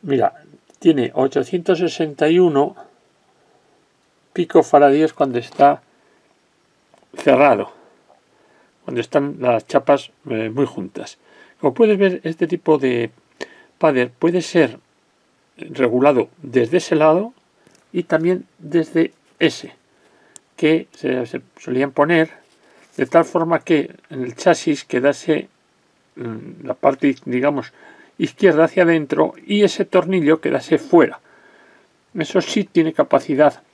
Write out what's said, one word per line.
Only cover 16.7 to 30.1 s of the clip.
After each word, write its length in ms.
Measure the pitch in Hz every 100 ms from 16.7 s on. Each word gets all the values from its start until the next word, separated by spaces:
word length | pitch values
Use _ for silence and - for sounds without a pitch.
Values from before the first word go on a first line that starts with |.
| 165
ese 180 | - 156
lado 380 | 156 165 220 _ _ _ _ _ _
y 120 | -
también 440 | 165 160 165 185 - _
desde 540 | 156 170 160 165 160 _ _ _
ese, 380 | 156 - - - _ _ _ _ _ - _ -
que 320 | 151 160 - -
se, 300 | 135 127 120
se 160 | - - _
solían 320 | - 127 139
poner 380 | 135 147 170 160 - _ _ _ _ _ -
de 100 | 135
tal 180 | 170
forma 380 | 165 180 165 165
que 320 | - 160 - - _
en 160 | 135
el 100 | 123
chasis 500 | 117 - 165 - 143
quedase, 640 | - 131 135 139 - 151 - _ _ _ _ _ _ -
mm, 500 | 120 110 - - -
la 80 |
parte, 400 | - 143 135 143 127 -
digamos, 460 | 123 139 143 - _ - - _ _
izquierda 460 | 160 - 190 156
hacia 200 | 160 -
adentro 500 | 170 165 147 151 160 - -
y 160 | 208
ese 220 | 202 -
tornillo 560 | 247 185 170